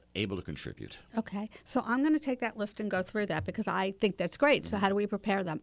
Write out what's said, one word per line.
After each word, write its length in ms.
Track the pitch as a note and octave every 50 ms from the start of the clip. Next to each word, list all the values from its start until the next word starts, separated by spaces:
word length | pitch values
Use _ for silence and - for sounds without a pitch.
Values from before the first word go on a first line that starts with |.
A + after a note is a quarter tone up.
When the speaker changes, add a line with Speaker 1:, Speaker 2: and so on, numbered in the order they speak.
| _ _ -
Speaker 1:
able 220 | F2 G#2 F#2+ G2
to 60 | F2+ -
contribute. 560 | - D#2 - - - G1+ - G#1 - - - - - -
Speaker 2:
Okay, 320 | A3+ - - - G3+ G#3+ A3 - - -
so 160 | - - B3+ -
I'm 160 | A3 A#3 B3+ C#4
gonna 160 | D#4 D#4 D4+
take 220 | - C#4 B3+ B3+
that 160 | - A3+ -
list 240 | A3 G#3 G#3 - -
and 100 | G#3+ G#3
go 120 | G3 F#3 F#3
through 240 | - - G#3+ G#3
that 180 | G3 D#3+ D#3 -
because 240 | - F3+ - G#3+ -
I 240 | F3 F#3 F#3+ G3 G3 -
think 160 | - G3+ F#3
that's 200 | - F3+ F3 - -
great. 280 | C#4+ D4 C#4 - -
So 100 | - -
Speaker 1:
Mm-hmm. 60 | G3 G3
Speaker 2:
how 60 | G3
do 60 | G3
we 120 | G3+ G#3
prepare 380 | G3+ - G3+ - G#3+ G3 G3 F#3+
them? 160 | F3+ D#3 D#3